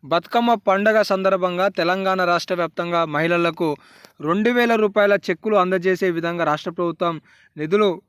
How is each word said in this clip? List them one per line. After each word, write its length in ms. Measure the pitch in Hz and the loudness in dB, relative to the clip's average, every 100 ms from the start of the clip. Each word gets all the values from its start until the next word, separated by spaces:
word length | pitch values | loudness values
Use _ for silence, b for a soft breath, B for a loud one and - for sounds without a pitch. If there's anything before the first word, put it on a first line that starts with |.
బతుకమ్మ 500 | 139 165 - 233 240 | -2 -4 0 -2 2
పండగ 480 | 226 - 190 214 220 | 0 2 2 4 2
సందర్భంగా 640 | 202 190 190 190 180 175 196 | 2 2 2 0 0 0 -2
తెలంగాణ 560 | 185 170 185 190 185 | 0 0 0 0 0
రాష్ట్ర 300 | 175 175 - | 2 0 0
వ్యాప్తంగా 500 | 180 165 - 170 175 | -4 -4 -4 -4 -2
మహిళలకు 720 | 165 147 165 170 170 160 170 147 B B B _ | -2 -2 0 0 0 -2 -4 -4 B B B _
రెండు 300 | 147 185 214 | -4 0 0
వేల 240 | 240 233 | 2 2
రూపాయల 380 | 226 214 208 202 202 - | 2 0 2 2 2 0
చెక్కులు 260 | 175 220 208 | -6 0 0
అందజేసే 540 | 180 185 180 185 190 | 2 0 0 0 -2
విధంగా 340 | 165 170 170 | -2 -4 -2
రాష్ట్ర 260 | 160 151 - | -2 -2 -4
ప్రభుత్వం 500 | 165 175 165 170 160 b b b - | -6 -6 -2 -4 -4 b b b -10
నిధులు 460 | 156 202 208 160 | -2 0 0 -2